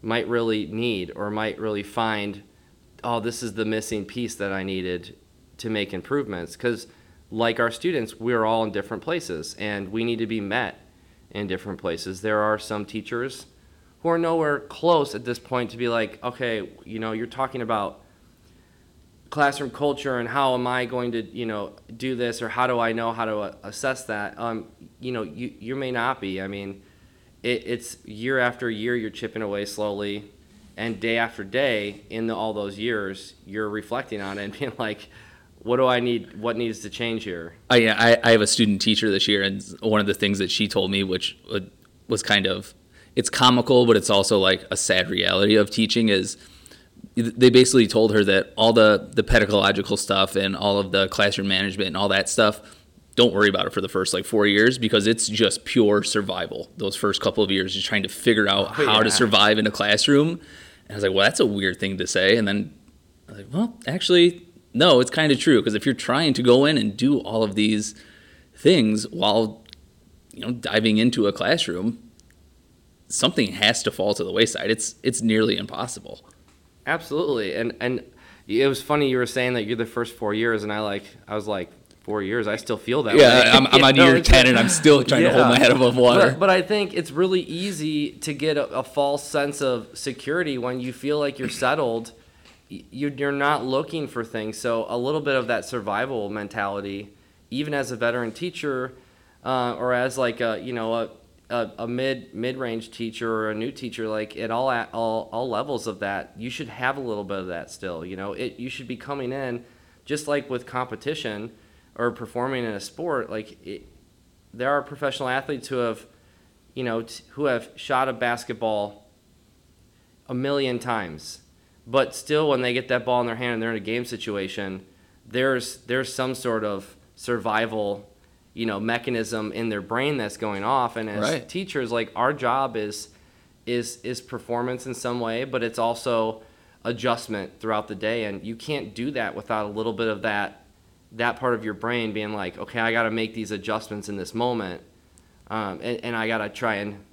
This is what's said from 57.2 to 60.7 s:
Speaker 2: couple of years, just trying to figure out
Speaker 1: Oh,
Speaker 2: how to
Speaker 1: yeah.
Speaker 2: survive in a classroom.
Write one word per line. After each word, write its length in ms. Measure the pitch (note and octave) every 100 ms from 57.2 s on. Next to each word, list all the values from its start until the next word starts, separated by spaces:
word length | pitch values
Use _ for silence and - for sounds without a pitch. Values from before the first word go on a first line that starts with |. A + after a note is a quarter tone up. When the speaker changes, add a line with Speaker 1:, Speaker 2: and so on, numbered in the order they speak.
Speaker 2:
couple 220 | - F#2
of 80 | G2+
years, 240 | G2 F#2+
just 120 | F#2+ -
trying 160 | G#2+
to 60 | G2
figure 380 | - - A2 G2+
out 320 | G2+ G2+ -
Speaker 1:
Oh, 80 | C#3+
Speaker 2:
how 140 | G#2+
to 80 | A2
Speaker 1:
yeah. 60 |
Speaker 2:
survive 440 | - A#2 G2+ G#2 G#2+
in 80 | G#2+
a 40 |
classroom. 680 | - G#2 G#2 - C#3+ D3+ E3+ - - -